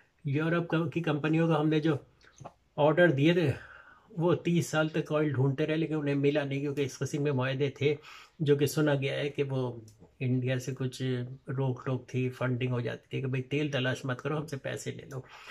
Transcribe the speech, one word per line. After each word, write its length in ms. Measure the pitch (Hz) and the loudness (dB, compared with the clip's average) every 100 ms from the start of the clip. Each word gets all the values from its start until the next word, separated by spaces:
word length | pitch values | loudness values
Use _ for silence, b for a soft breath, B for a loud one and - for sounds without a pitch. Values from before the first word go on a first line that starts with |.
| B B 147 | B B 0
यूरोप 420 | 139 160 170 170 | 2 4 2 2
क-, 220 | 160 165 | 2 2
की 120 | 170 | 0
कंपनियों 440 | 165 147 151 160 165 | 0 2 4 4 6
को 60 | |
हमने 260 | 156 156 156 | 6 6 4
जो 180 | 156 139 - _ B B - _ _ - | 4 0 -2 _ B B -20 _ _ 2
ऑर्डर 340 | 147 156 175 | 4 8 6
दिए 220 | 135 147 175 | 6 4 4
थे 160 | 156 - B B B B B | 2 -2 B B B B B
वो 220 | 175 170 147 | -2 2 2
तीस 320 | 175 170 135 | 2 0 2
साल 200 | 156 156 | 0 0
तक 220 | 156 147 | -2 -2
ऑयल 200 | 151 151 | 0 0
ढूंढते 320 | 123 139 135 151 | 2 0 0 -2
रहे 120 | 156 | 0
लेकिन 200 | 156 156 | -2 -2
उन्हें 180 | 143 143 | -2 2
मिला 280 | 139 147 | 2 2
नहीं, 160 | 139 139 | -2 -4
क्योंकि 220 | 143 139 | -4 -4
इस 140 | 135 - | -4 -4
किस्म 260 | 135 151 143 | -6 -2 -2
के 60 | |
मुआहदे 400 | 131 127 131 139 - | 0 -2 -2 -4 0
थे 160 | 139 143 B B B _ | -2 -2 B B B _
जो 140 | 143 143 | 0 2
कि 120 | 143 | 2
सुना 260 | - 151 139 | 2 0 0
गया 180 | 135 | -2
है 160 | 135 143 | -4 -6
कि 140 | 143 139 | -4 -4
वो 360 | 131 123 117 107 _ - _ | -2 -4 -6 -16 _ -20 _
India 360 | 131 127 123 131 | -2 -2 0 -4
से 120 | 127 | -6
कुछ 240 | 131 127 - | -6 -6 -4
रोक 840 | 131 123 123 131 - 131 135 127 - | -4 -4 -6 -12 -10 -4 -4 -4 -4
टोक 200 | 127 127 | -6 -4
थी, 240 | 127 127 | -4 -4
funding 420 | 127 127 123 127 | -4 -4 -2 -2
हो 100 | 123 | -4
जाती 260 | 120 117 _ | -4 -8 _
थी 120 | 127 | -8
कि 60 | 131 | -4
भाई 140 | 131 | -6
तेल 280 | 127 143 151 | -4 -4 -2
तलाश 300 | 135 127 127 135 | -2 -2 -4 -6
मत 160 | 123 | -6
करो, 160 | 143 151 | -4 -6
हमसे 200 | - 139 | -6 -8
पैसे 320 | 131 123 - | -8 -8 -8
ले 160 | 117 - | -12 -12
लो। 120 | 131 - B B | -14 -14 B B